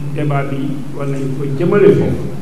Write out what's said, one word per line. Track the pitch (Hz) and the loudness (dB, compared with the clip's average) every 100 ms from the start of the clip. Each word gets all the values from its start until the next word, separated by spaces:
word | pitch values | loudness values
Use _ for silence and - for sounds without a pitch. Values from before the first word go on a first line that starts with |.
| 143 | -4
débat | 143 147 143 | -4 -2 -2
bi | 139 139 - - - | -2 -4 -4 -4 -6
war | - 139 | -6 -4
nañ | 135 - - | -2 -4 -4
ko | - - | -4 0
jëmale | 175 202 - | 2 6 6
foofu | 120 - - - - | 6 2 0 -4 -6